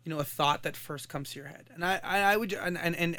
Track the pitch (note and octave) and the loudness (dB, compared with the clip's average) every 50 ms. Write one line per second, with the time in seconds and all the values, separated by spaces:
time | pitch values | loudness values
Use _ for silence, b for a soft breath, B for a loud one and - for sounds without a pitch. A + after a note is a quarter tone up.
0 | _ E3 D#3 D3+ C#3+ - - - D3+ C#3+ C#3+ - - D3+ - - - - D3+ C3+ | _ -6 -4 -4 -4 -4 0 2 4 4 4 2 0 -6 -6 -6 -10 -10 -10 -10
1 | - - - C#3+ C#3+ - - C#3 C#3 C#3+ - - - - - E3 E3+ F#3 F#3+ F#3 | -10 -8 -8 -8 -8 -8 -10 -12 -12 -14 -14 -16 -18 -18 -8 -2 0 2 2 0
2 | - - F#3 G3+ G3 G3 G#3 G#3+ A#3 F#3+ - - - F3+ F3 E3 - E3+ E3+ - | 0 0 2 4 6 6 6 4 2 0 -2 -2 -2 -2 -2 0 0 0 2 2
3 | E3+ E3+ E3+ | 0 0 2